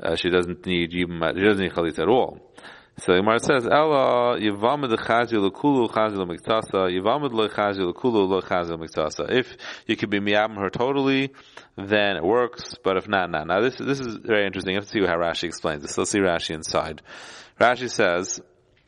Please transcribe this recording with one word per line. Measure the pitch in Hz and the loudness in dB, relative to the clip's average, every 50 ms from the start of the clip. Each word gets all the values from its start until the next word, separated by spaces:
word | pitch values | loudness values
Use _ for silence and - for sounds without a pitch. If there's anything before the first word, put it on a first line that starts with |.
| - | -4
Uh, | - 85 | -4 -2
she | 82 - 90 | -2 0 2
doesn't | 87 90 90 87 90 - - | 2 2 2 2 -4 -8 -4
need | 95 90 87 85 80 | -2 0 0 0 0
Yibum, | 87 90 90 85 87 82 82 80 64 90 | 0 -2 -2 -2 -2 -2 -2 -2 0 4
she | 95 | 4
doesn't | 107 104 95 95 | 4 4 4 2
need | 85 - | -2 0
Chalitza | 90 85 82 73 - | 0 -2 -2 0 0
at | 80 90 | 2 2
all. | 120 127 98 76 76 - - - _ - - - - - - _ _ - | 4 2 2 0 -4 -12 -18 -20 _ -20 -20 -20 -20 -20 -20 _ _ -6
So | - - 90 | 2 2 4
the | 90 | 4
Gemara | 98 110 113 117 | 4 4 2 2
says, | - - 147 131 117 | 2 2 2 2 2
"Ella | 117 - 143 156 160 151 139 131 123 123 123 120 120 120 87 | 4 4 4 4 4 4 4 4 4 4 2 2 2 0 0
Yivamid | 107 107 101 101 104 120 143 147 143 123 110 | 0 -2 0 0 0 0 0 0 0 -2 -2
Chazi | 107 - - 113 117 120 113 117 | -2 0 2 2 2 2 2 2
L'Kulu | 107 98 95 92 - - 143 143 131 117 104 | 2 2 0 0 0 0 2 2 2 2 2
Chazi | - 113 110 107 104 | 2 0 0 0 0
L'Miktasa | 98 92 87 85 85 - - 113 110 110 - - 98 95 92 | -2 -4 -6 -6 -6 -2 -2 0 0 0 0 0 0 0 2
Yivamid | 90 92 92 107 123 151 147 139 | 0 0 0 0 0 0 -2 -2
Lo | 120 110 107 | 0 0 0
Chazi | 101 - - 104 101 101 98 | 0 0 0 0 0 0 0
L'Kulu | 95 87 87 - - 127 113 107 98 | -2 -2 -2 -2 0 2 2 4 4
Lo | 92 95 92 | 4 2 0
Chazi | 90 - 98 90 85 85 | 0 0 -2 -2 -2 -2
L'Miktasa." | 82 80 82 78 - 87 78 76 - - - - | -6 -8 -8 -8 -4 -4 -4 -2 -2 -6 -4 0
If | 107 127 120 - - - - - - - - | 0 0 0 -2 -6 -18 -16 -16 -16 -10 -4
you | - 110 | -4 -4
could | - - 104 | -2 -2 -2
be | 101 101 | -2 0
Miyabim | 101 104 104 104 107 110 107 | 0 2 2 2 2 0 -2
her | 98 98 92 | -4 -4 -4
totally, | - - 120 131 139 139 135 135 135 135 135 135 - - - - - - - - _ | -2 -2 -2 0 0 0 2 2 2 0 0 -4 -6 -12 -20 -20 -20 -20 -20 -20 _
then | - 98 98 107 104 101 101 98 | -12 -4 0 2 2 2 2 0
it | 82 78 | 0 0
works. | 90 110 123 123 113 - - - - - - - | 2 2 2 2 0 -4 -10 -16 -16 -12 -4 -2
But | 95 95 | 0 0
if | 92 - | 0 0
not, | 101 101 95 90 87 | 0 0 0 0 0
not. | 85 78 78 80 | -2 -4 -2 0
Now | 87 98 | 0 2
this, | 113 131 127 | 2 0 -2
this | - 113 120 139 139 | -4 -4 -4 -4 -4
is | 131 117 107 | -4 -8 -8
very | - - - 110 104 101 | -6 -2 0 2 2 2
interesting. | 98 90 95 90 95 92 | 0 -2 -4 -4 -4 -4
You | 101 | -4
have | 101 | -4
to | - - | -4 -2
see | 113 | 0
how | 95 87 85 85 | 2 2 2 0
Rashi | 85 85 82 - - | 0 -2 -2 -4 -6
explains | 82 - - - 85 76 73 71 | -8 -6 -6 -6 -4 -4 -6 -8
this. | - - - | -8 -4 -4
Let's | 95 - | -2 0
see | - 104 | 0 2
Rashi | 98 90 85 82 - - 82 | 2 2 0 0 -4 -6 -8
inside. | 78 78 - - 82 76 82 78 73 - - - - - - - - - - _ - | -8 -8 -4 -4 -4 -4 -4 -8 -14 -16 -20 -20 -20 -18 -18 -20 -20 -20 -10 _ 2
Rashi | 110 117 123 120 127 113 | 4 4 4 2 -4 -6
says, | - - 110 92 85 90 95 92 101 - - _ _ _ _ _ _ _ _ | 0 2 2 2 2 2 -2 -4 -8 -10 -12 _ _ _ _ _ _ _ _